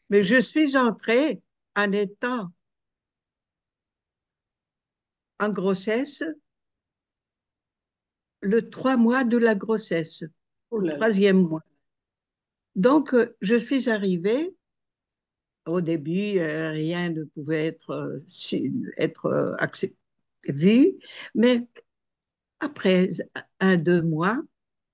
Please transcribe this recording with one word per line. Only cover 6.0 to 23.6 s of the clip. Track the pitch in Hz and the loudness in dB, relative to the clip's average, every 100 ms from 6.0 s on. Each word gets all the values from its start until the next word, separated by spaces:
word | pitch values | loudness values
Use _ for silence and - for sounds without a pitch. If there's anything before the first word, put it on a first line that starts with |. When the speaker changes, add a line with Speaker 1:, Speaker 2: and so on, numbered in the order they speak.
| 285 - 330 311 _ _ _ _ _ _ _ _ _ _ _ _ _ _ _ _ _ _ _ _ | -4 -8 -10 -10 _ _ _ _ _ _ _ _ _ _ _ _ _ _ _ _ _ _ _ _
Speaker 1:
le | 202 226 - | 0 0 0
trois | - 254 262 | -4 0 2
mois | 226 254 | 4 2
de | 247 240 | 2 2
la | 233 208 | 2 2
grossesse, | 208 220 220 165 160 - 160 _ _ _ _ | -2 -4 -2 -4 -4 -10 -16 _ _ _ _
Speaker 2:
Oh | 226 | -4
Speaker 1:
le | 175 | -4
Speaker 2:
là | |
là. | 147 | 0
Speaker 1:
troisième | 220 196 202 190 | 0 4 4 6
mois. | 175 156 - _ _ _ _ _ _ _ _ _ _ - | 4 0 -8 _ _ _ _ _ _ _ _ _ _ 0
Donc, | 214 302 - | 4 4 4
euh, | 247 220 - | 2 0 -2
je | 190 233 | 0 0
suis | 233 269 240 | 0 -2 -2
arrivée. | 220 196 180 185 240 339 - _ _ _ _ _ _ _ _ _ _ - | -2 0 -2 0 -2 -4 -10 _ _ _ _ _ _ _ _ _ _ -6
Au | 175 | -4
début, | 165 165 143 175 208 196 | -2 -2 -2 -2 0 -2
euh, | 160 156 160 | -2 -2 -4
rien | 156 156 175 175 | -4 -4 -2 -4
ne | 160 | -4
pouvait | 151 - 143 160 160 | -8 -10 -4 -2 -2
être, | 160 - | -6 -10
euh, | 147 139 139 - | -8 -8 -10 -12
si-, | - - - 131 131 - - | -14 -8 -4 -4 -4 -6 -4
être, | 160 - - | -4 -2 -4
euh, | 139 - - | -2 -2 -4
accep-, | 139 - - - _ _ _ _ - | -6 -6 -10 -10 _ _ _ _ -10
vu, | 139 175 233 339 - - - - - | 0 4 6 4 2 -10 -20 -8 2
mais | 240 247 240 - - _ _ _ _ _ _ - | 2 2 -2 -14 -20 _ _ _ _ _ _ -10
après | 294 - 196 185 185 165 - - - | -10 -4 2 4 2 -2 -10 -14 -18
un, | - | -2